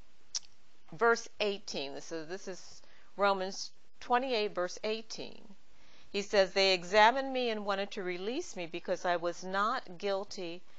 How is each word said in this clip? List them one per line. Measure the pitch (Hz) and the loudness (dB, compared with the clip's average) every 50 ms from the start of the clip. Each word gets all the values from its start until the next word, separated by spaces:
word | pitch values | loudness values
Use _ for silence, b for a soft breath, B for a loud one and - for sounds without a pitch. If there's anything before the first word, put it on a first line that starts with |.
| - - - - - - - - - - - - - - - - - - | -10 -10 -10 -10 -10 -8 -8 -8 -8 -8 -10 -10 -10 -10 -10 -10 -10 -8
verse | 165 147 - 233 233 226 - - - - | -2 4 6 6 6 4 2 -4 -4 -2
eighteen. | 214 208 202 196 - - - 165 139 139 139 143 | -2 0 -2 -2 -4 -6 -4 -4 -4 -4 -6 -6
So | - - 165 165 156 | -6 -6 -6 -6 -6
this | 147 180 196 - | -6 -8 -8 -6
is | 196 180 170 - - - - - b b b b b b | -8 -8 -8 -8 -10 -10 -10 -10 b b b b b b
Romans | 180 202 202 196 190 185 190 190 - - - - - - - - - | 4 6 6 6 4 2 -2 -4 -4 -6 -8 -8 -10 -10 -10 -10 -6
twenty-eight, | - - 240 247 262 269 247 214 214 202 170 | 0 4 4 4 4 4 2 2 2 0 0
verse | 180 180 180 - - - | 0 -2 -2 -2 -2 -2
eighteen. | 214 220 220 220 - - - 131 - - - - - 196 - - - b b b b b b b b | -2 -2 -2 -4 -8 -8 -8 -8 -8 -10 -10 -12 -12 -12 -12 -12 -12 b b b b b b b b
He | b 202 202 | b -2 0
says, | - - 202 190 180 | 4 6 6 6 6
"They | 185 196 190 190 185 | 6 6 6 6 6
examined | 180 170 175 196 214 208 226 254 269 269 269 | 4 2 4 8 8 10 10 8 6 0 0
me | 262 254 247 233 | 0 0 0 0
and | 220 214 208 | 0 -2 0
wanted | 202 196 190 202 202 | 0 0 0 -2 -2
to | - 208 | -4 -4
release | 185 180 180 175 190 208 247 311 359 - - | -4 -4 -4 -4 -4 -4 -2 -4 -4 -6 -6
me | 185 170 | -6 -6
because | 165 - 175 - - 180 165 - | -6 -6 -4 -2 -2 -2 0 2
I | 180 175 | 2 2
was | 175 165 175 165 - 185 | 2 2 0 -2 -2 -4
not | 185 185 196 208 226 262 254 - - 180 165 | -2 0 0 2 2 0 -2 -4 -8 -8 -4
guilty | 202 202 196 190 208 - - 202 180 165 170 180 - B B | -2 0 0 0 -2 -4 -6 -6 -6 -6 -6 -8 -10 B B